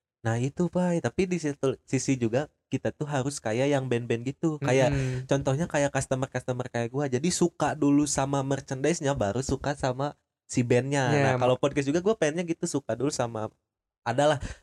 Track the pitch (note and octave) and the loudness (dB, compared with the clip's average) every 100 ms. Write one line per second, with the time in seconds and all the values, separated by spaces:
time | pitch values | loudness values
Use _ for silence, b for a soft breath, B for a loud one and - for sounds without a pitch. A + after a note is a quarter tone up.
0 | _ _ A2+ A#2 C3+ - F3 F3+ F3+ E3+ | _ _ -2 0 -2 -2 -2 0 0 0
1 | A#2+ - F#3 F3 D3 C#3+ C3+ A#2 - C3 | 0 0 0 0 -2 0 -2 -2 -2 -2
2 | - C3 A#2 B2 D3+ _ _ C3 A2+ - | 0 0 2 0 -2 _ _ -4 -4 -4
3 | D3 C#3+ C3+ C#3+ A2+ A2+ C#3+ C#3 C3 A#2+ | -4 -2 -2 -4 -4 0 2 0 0 0
4 | A#2+ A#2 B2 - E3 D3+ C3 C3 C3 C#3 | 0 0 -2 -2 -4 -2 2 4 4 2
5 | C3 B2+ C3 C#3 C#3 C3+ F3 D3+ C#3+ C3+ | -2 -4 -2 0 0 -2 0 0 0 -2
6 | - C3 C3 B2+ - B2 A#2+ A#2+ A#2 C3+ | -2 -4 -4 -6 -6 -6 -6 -4 -4 -2
7 | C#3+ B2 F3 - F3 - D3 D3+ C#3+ C#3+ | -2 0 0 2 0 2 -2 2 4 4
8 | D3 - C3+ C#3 C3+ C3+ - C3 D3+ E3+ | 4 0 0 0 0 -4 -4 -2 -2 0
9 | C#3 C#3 G2+ A#2+ - C3+ C3+ D3 C3 B2+ | -2 0 0 0 -2 -4 -4 -2 -4 -2
10 | C#3+ - _ _ _ C3 A#2+ B2 C3+ C#3 | -4 -6 _ _ _ -2 4 2 2 0
11 | B2+ C#3+ C3+ B2+ B2 B2+ C#3+ C#3+ C3+ E3 | 2 4 4 4 2 2 0 0 0 0
12 | G3 A3+ D3+ E3 E3+ E3 F3 C#3 - A#2 | 0 2 0 0 -4 -4 -4 -4 -4 -2
13 | C#3+ D3+ A#2+ A2 A2 - _ _ _ _ | -2 -2 -4 -4 -6 -8 _ _ _ _
14 | A#2 B2 D3 C#3 B B | -4 2 2 2 B B